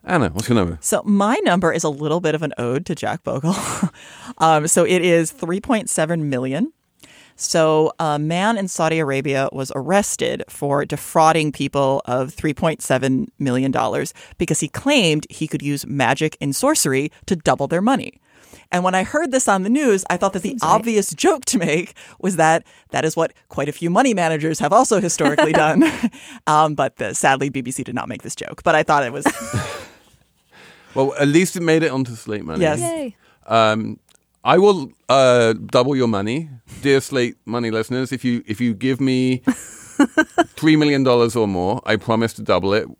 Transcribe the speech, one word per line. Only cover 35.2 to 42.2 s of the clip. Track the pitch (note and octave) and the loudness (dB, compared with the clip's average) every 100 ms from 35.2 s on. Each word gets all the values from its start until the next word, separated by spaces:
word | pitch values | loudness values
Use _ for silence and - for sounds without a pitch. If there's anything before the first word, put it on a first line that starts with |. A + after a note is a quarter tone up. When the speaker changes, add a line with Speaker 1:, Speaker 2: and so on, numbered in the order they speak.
| C3 B2 A#2 | 6 6 4
Speaker 1:
double | A2 A2 B2+ B2+ C#3 | 0 0 2 2 2
your | A#2+ | 0
money. | G#2 G#2 C3 D#3+ B2 _ - | 0 -2 -4 -8 -16 _ -6
Dear | C#3+ C3+ | 2 2
Slate | - C#3 B2 - | 2 -2 -2 -4
Money | - A#2 A#2 | -8 -6 -2
listeners, | A2 A2 B2 C3 | -4 -2 -4 -4
if | C3+ | -4
you, | B2+ A#2+ - | -2 -4 -4
if | G#2 | -4
you | B2 | -2
give | G2+ B2+ B2+ | -2 -2 0
me | C3+ B2+ B2+ B2+ | 0 0 0 0
<laughs> | - A#3+ - - - - C#4 - D4+ - E4+ - | -2 -4 -10 -20 -20 0 0 2 0 0 -2 0
three | D#3 D#3 | 2 4
million | D3+ C#3 | 4 2
dollars | C3 B2 A#2 A#2 | 4 4 4 2
or | G#2 | 0
more, | F#2 F2+ A#2 | 0 -2 -2
I | - G2 | -2 -2
promise | - A2+ | 0 0